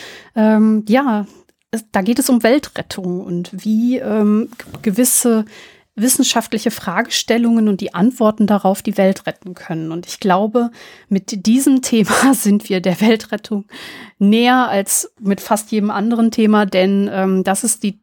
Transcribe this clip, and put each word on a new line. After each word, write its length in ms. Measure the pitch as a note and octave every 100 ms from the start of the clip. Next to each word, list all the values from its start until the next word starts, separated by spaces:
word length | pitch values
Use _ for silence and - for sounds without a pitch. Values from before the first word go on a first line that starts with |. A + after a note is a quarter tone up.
| - - - A3+
Ähm, 480 | G#3+ G#3+ A3 A3 G#3+
ja, 380 | B3+ C#4+ G#3+ G3+ - _ _ _
es, 120 | A3+ -
da 120 | G3+
geht 180 | F#3+ A#3+
es 100 | C#4
um 140 | A#3+
Weltrettung 760 | A3+ C#4+ - - - - F3+ F3+
und 300 | G3 F3 F3+ F#3
wie, 340 | G#3 A3 A#3+ B3+
ähm, 500 | - G#3+ G#3 G#3+ A#3 -
g-, 220 | - -
gewisse 640 | A3+ G3 B3 - B3 A3 G#3+ - - _ _ -
wissenschaftliche 760 | B3 - B3+ A3+ A3+ A3 A#3
Fragestellungen 1000 | - - F3+ B3 - - A#3 A#3 A3+ G#3+
und 120 | F#3+
die 140 | G#3
Antworten 520 | F3 A3 - G#3+ G#3+ G#3
darauf 360 | G3+ F#3+ G3
die 140 | - G3+
Welt 300 | F#3+ F#3+ -
retten 280 | - F#3
können. 380 | F3+ - D#3+ D#3+
Und 140 | E3 -
ich 140 | -
glaube, 500 | G3+ F#3 G#3+ A#3+ A#3+ - - - -
mit 380 | G3 - G#3 G#3
diesem 360 | B3 C#4+ C4
Thema 300 | C4 A3+ G3+ -
<laughs> 80 | C4+
sind 340 | B3+ G#3 G#3 -
wir 120 | F#3+
der 200 | F#3 F3
Weltrettung 680 | G#3+ A3 - G#3 - G#3 - - - - - -
näher 500 | G3+ A3 B3 B3+ A#3+
als 440 | - G3+ - G4+ -
mit 200 | G3+ G3
fast 320 | - G#3+ -
jedem 180 | G#3+ G#3
anderen 400 | G#3 G#3+ A#3 A3+
Thema, 360 | A3+ G#3+ G#3+ G3+
denn, 420 | F#3 F#3+ G3 G3+
ähm, 320 | G3 F#3+ F#3+
das 200 | F#3 G3
ist 180 | A#3+ -
die 180 | G#3 -